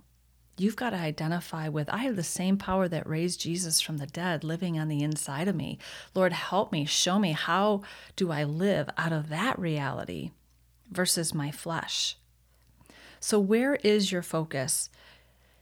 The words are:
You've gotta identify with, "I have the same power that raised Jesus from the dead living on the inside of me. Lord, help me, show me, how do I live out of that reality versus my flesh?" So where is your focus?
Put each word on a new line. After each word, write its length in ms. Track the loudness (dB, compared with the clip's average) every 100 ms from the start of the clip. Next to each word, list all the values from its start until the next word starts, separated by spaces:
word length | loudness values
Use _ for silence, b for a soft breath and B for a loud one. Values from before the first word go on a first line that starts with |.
| _ _ _ _ _ -2
You've 180 | 0 0
gotta 220 | -4 -2
identify 720 | -2 -2 -2 -2 -4 -6 -2
with, 180 | -2 -2
"I 100 | 0
have 180 | 0 0
the 60 |
same 360 | -2 0 2 2
power 280 | 2 0 2
that 220 | 0 -2
raised 320 | -2 -2 -2
Jesus 400 | -4 -2 0 0
from 160 | 0 -4
the 100 | -6
dead 380 | -4 -2 -2
living 340 | -2 -2 -2 0
on 100 | 0
the 140 | 0
inside 460 | 0 0 -4 -2 0
of 80 | 0
me. 220 | -4 -8 B B B
Lord, 200 | 2 2
help 360 | 2 0 0 2
me, 140 | 0
show 340 | 0 2 4 4
me, 140 | 4
how 480 | 2 2 4 4 2 B B B
do 160 | -2 0
I 140 | 2
live 460 | 0 2 2 2 0 -2
out 140 | 0
of 180 | 0 -2
that 280 | -2 -2 0
reality 760 | -2 0 -2 -4 -6 -6 -8 -12 _ _ _ _ -8
versus 420 | -2 2 2 0
my 180 | -2 -4
flesh?" 680 | -6 -6 -4 -4 -2 -2 -6 _ _ _ _ _ _ B B B B
So 200 | 2 2
where 360 | 6 4 4 2
is 360 | 4 4 4
your 100 | -2
focus? 680 | -2 -2 -2 -2 -2 -2 -4 b b b b b b b